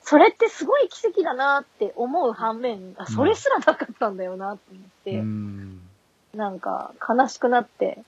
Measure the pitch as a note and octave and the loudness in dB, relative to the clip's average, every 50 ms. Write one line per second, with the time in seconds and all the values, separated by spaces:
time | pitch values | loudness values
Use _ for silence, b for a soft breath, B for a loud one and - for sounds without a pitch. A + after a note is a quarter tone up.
0 | _ - D4 D4 F4 A4+ A4+ _ A#4 G#4+ - - D#4 D4+ B4 D5 B4+ F4+ - - | _ 6 8 8 8 8 8 _ 0 0 0 -4 0 2 2 2 2 0 -2 -4
1 | - A4 F4 G4+ E4 E4 C#4 B3+ C4+ C#4 C#4 C#4 C4+ _ _ _ A3 F#3+ - G3 | -4 -2 0 0 0 0 -2 0 2 2 2 0 -2 _ _ _ -6 -4 -2 -6
2 | A#3 B3 C#4 F4+ E4 A#3+ A3 G#3+ A#3 A3+ A3 A3+ B3 B3 A3+ G3 F#3 F#3 F#3 - | -4 -2 0 0 0 0 -2 -2 -4 -4 -4 -2 -4 -6 -6 -6 -12 -16 -16 -14
3 | F#3+ - A2 G#3+ C4+ F#4 A4+ - - C#5 C5 F#4+ - - - - - - A3 _ | -10 -6 -2 2 2 2 2 2 0 0 0 2 2 2 2 2 -6 -10 -4 _
4 | B3 G#3+ G3 F#3 F#3 F#3 F#3 F#3 F#3+ G3 G#3+ G3+ _ _ F#3+ F#3+ G3 F#3 _ _ | -4 -4 -2 -6 -8 -8 -8 -8 -8 -8 -10 -10 _ _ -20 -20 -20 -20 _ _
5 | _ G3 - G#2+ G#2+ G#2+ G#2+ G#2+ G#2 G#2 G2+ G2 G2 F#2+ F#2+ F#2 F2+ F#2 G2 _ | _ -8 -6 -4 -4 -4 -6 -6 -8 -8 -10 -12 -14 -14 -16 -18 -20 -20 _ _
6 | _ _ _ _ _ _ - G#3+ G#3+ G3+ F#3+ F3+ - G3 F#3 - - - - _ | _ _ _ _ _ _ -8 -6 -6 -6 -6 -8 -8 -6 -6 -6 -8 -10 -14 _
7 | - - A3+ B3 C4+ A#3+ - - - B3 A#3+ A#3+ A#3 - _ _ G3 F#3+ - G#3+ | -4 -2 2 2 2 0 0 -2 0 2 2 2 0 -2 _ _ -4 -4 -4 -8
8 | A3+ | -16